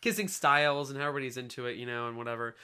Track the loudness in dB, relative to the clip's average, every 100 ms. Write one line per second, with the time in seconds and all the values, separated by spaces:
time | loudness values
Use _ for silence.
0 | 0 0 -2 2 6 6 6 2 -2 -2
1 | -2 -2 -4 -6 -8 -6 -6 -4 -4 -4
2 | -4 -4 -6 -4 -6 -8